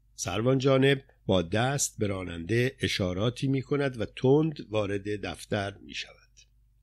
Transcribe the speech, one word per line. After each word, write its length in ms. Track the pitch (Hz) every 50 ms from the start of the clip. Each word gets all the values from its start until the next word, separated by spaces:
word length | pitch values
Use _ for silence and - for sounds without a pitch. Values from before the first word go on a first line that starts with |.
| _ _ _
سروان 420 | - - 90 90 107 117 127 135
جانب 460 | 131 131 139 135 131 135 139 139 135 - _ _ _ _
با 160 | - 95 90
دست 580 | 85 82 101 110 123 135 143 139 - - - -
به 80 | 107
راننده 680 | 101 95 92 90 87 85 85 82 90 113 120 123 135 - _
اشاراتی 680 | 98 90 - - 95 90 90 92 110 123 120 - 139
می‌کند 540 | 135 135 131 - - 147 143 143 135 123 110
و 40 | 98
تند 600 | - _ - - 131 143 156 160 160 147 - - 101
وارد 520 | 104 107 101 95 101 98 95 104 104 98 98
دفتر 520 | 90 78 - - - 110 104 98 101 98
می‌شود. 360 | - - 69 - - - - - _ _ _ _ - - _ _ _ _ _ _ _